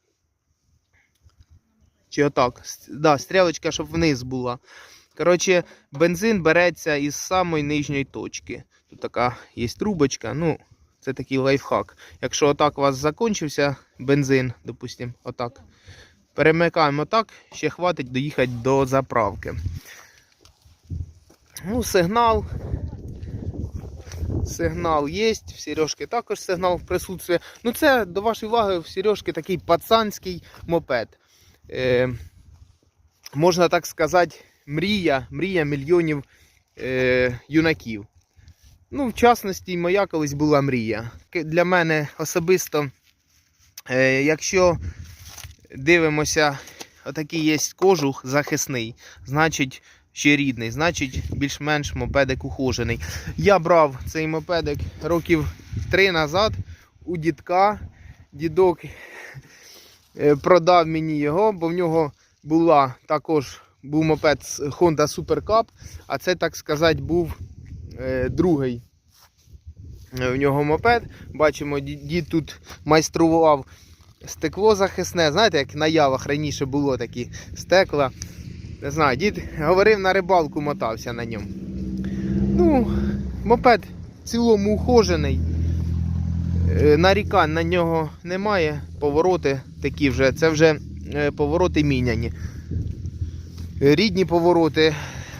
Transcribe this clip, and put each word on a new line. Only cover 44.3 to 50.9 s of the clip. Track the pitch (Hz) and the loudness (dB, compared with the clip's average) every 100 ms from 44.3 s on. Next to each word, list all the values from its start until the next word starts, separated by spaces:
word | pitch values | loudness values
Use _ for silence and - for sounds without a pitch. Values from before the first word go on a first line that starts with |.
| 156 - 190 180 160 - - - - - - - - _ 117 | 0 -2 2 2 2 -4 -12 -16 -20 -20 -18 -20 -20 _ -4
дивимося, | 135 170 160 151 151 160 151 139 - - - _ - | 2 4 4 0 -2 0 0 -2 -10 -20 -20 _ -12
отакий | 156 147 165 156 | -10 -6 -2 0
є | 151 - - | 0 -2 0
кожух | 185 180 139 131 131 | 4 4 2 -4 -2
захисний, | 143 143 151 - 127 113 123 - - 101 | -2 0 -4 -4 -6 -6 -12 -20 -20 -4
значить, | 143 160 - 135 - - _ _ | 2 2 2 -4 -6 -20 _ _
ще | - 147 143 | -2 2 4
рідний, | 139 120 113 | 2 -4 -6
значить, | 123 170 | -2 -2